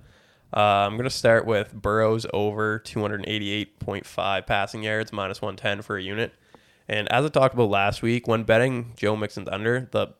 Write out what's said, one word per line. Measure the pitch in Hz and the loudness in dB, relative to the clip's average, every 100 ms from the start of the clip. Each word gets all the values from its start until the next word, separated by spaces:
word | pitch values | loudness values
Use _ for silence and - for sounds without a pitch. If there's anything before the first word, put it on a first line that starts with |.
| - _ _ _ _ - | -18 _ _ _ _ 2
uh, | |
I'm | 104 101 101 107 | 4 4 2 0
gonna | 127 | -4
start | - 120 113 113 | 2 6 6 4
with | 107 107 | 0 -2
Burrow's | 110 104 107 110 113 107 | -4 0 2 4 2 -2
over | 101 104 104 107 107 | 0 0 0 -2 -2
two | - 113 | -6 -4
hundred | 104 104 92 | -2 -4 -4
eighty-eight | 107 101 104 - - | -4 -2 -4 -6 -8
point | - 101 - | -6 -6 -6
five | - 95 95 - | -4 -2 -2 0
passing | 104 98 113 | 0 -2 -4
yards, | 107 107 110 | -4 -4 -4
minus | 104 95 101 | -4 -6 -6
one | 104 98 | -8 -4
ten | 107 101 | -4 -4
for | 104 101 | -6 -6
a | |
unit. | 92 104 117 - _ - _ _ - | -6 -4 -6 -8 _ -20 _ _ -6
And | 104 104 | -4 0
as | 120 | 0
I | 151 | 2
talked | 151 131 | 2 4
about | 120 110 | 4 2
last | 98 101 - | 4 2 0
week, | 113 120 120 | -2 0 0
when | 113 | 0
betting | 107 113 131 123 117 117 | 4 4 4 0 -8 -4
Joe | 104 107 | -2 0
Mixon's | 104 - 95 | -4 -8 -6
under, | 98 113 123 127 | -4 0 -2 -2
the, | 107 101 | -2 -2